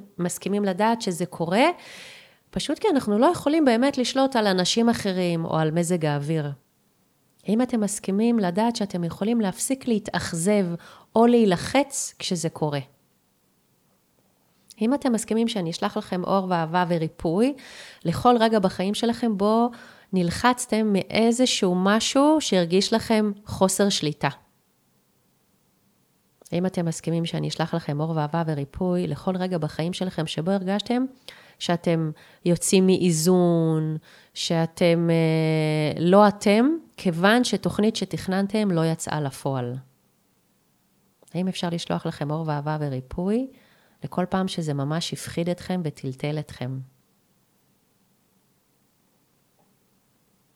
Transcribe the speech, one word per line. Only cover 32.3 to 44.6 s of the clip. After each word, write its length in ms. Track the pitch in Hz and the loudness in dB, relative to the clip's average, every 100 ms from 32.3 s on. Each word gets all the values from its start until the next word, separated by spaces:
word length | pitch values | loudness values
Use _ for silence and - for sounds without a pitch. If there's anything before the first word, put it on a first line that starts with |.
| _ | _
יוצאים 420 | 175 170 - 190 185 | 0 0 4 4 6
מאיזון, 1120 | 185 180 160 165 185 175 165 160 160 156 156 - - _ | 4 4 2 4 4 6 4 2 2 0 -4 -10 -20 _
שאתם, 760 | - - 165 165 - 175 170 170 | -10 -2 0 -2 2 2 4 4
אה, 880 | 165 160 160 160 156 156 151 151 - | 4 4 2 2 2 2 0 0 0
לא 280 | 170 196 208 | 4 6 6
אתם, 380 | 202 208 208 262 330 - - | 4 2 4 4 0 -6 -6
כיוון 480 | 190 165 190 233 | -4 2 4 4
שתוכנית 520 | 247 190 180 - 214 220 | 2 -2 -2 0 0 0
שתכננתם 760 | 185 160 - 190 196 220 208 | -6 -6 -2 -2 0 0 0
לא 140 | 165 | 2
יצאה 360 | 160 160 - 151 | 0 -2 -4 -4
לפועל? 540 | 139 - 143 135 123 127 - _ _ _ _ _ _ _ _ _ _ _ _ _ _ | -4 -4 -4 -4 -4 -8 -12 _ _ _ _ _ _ _ _ _ _ _ _ _ _
האם 140 | 165 185 | -4 -4
אפשר 200 | - 175 | -4 -4
לשלוח 340 | 170 - 175 165 | -4 -4 -4 -4
לכם 240 | - 147 | -6 -6
אור 140 | 156 160 | -4 -4
ואהבה 300 | 147 147 151 | -4 -4 -4
וריפוי 680 | 147 131 131 - 185 220 262 - _ _ _ _ | -4 -6 -8 -6 -2 -2 -4 -10 _ _ _ _
לכל 200 | 127 - 185 | -8 -6 -2
פעם 220 | 190 185 | -2 -2
שזה 260 | - | -4